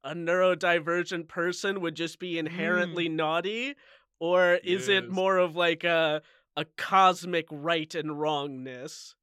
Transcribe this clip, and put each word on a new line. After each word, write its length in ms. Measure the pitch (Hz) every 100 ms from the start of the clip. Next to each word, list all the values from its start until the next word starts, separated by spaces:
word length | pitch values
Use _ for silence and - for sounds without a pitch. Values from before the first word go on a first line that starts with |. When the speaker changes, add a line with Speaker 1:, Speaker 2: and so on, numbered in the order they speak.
Speaker 1:
a 100 | 135
neurodivergent 1120 | 165 165 180 185 180 180 175 156 175 175 175 170
person 500 | - 175 175 202 196
would 140 | 170 160
just 240 | 165 -
be 180 | 180 165
inherently 720 | 156 170 165 180 175 175 170
Speaker 2:
Hmm. 80 | 160
Speaker 1:
naughty? 600 | 156 165 175 220 262 285 _ - _ _
Or 360 | 165 180 180 180
is 340 | 180 185 196
it 160 | 196 185
Speaker 2:
Yes. 80 |
Speaker 1:
more 240 | 185 190 190
of, 180 | 180 160
like, 280 | 170 165 175
a, 360 | 165 160 151 - _ _ -
a 80 | 156 -
cosmic 680 | - 190 185 180 175 170 160
right 420 | 151 151 170 156 165
and 240 | 151 147
wrongness? 960 | 151 147 143 131 127 127 147 - - _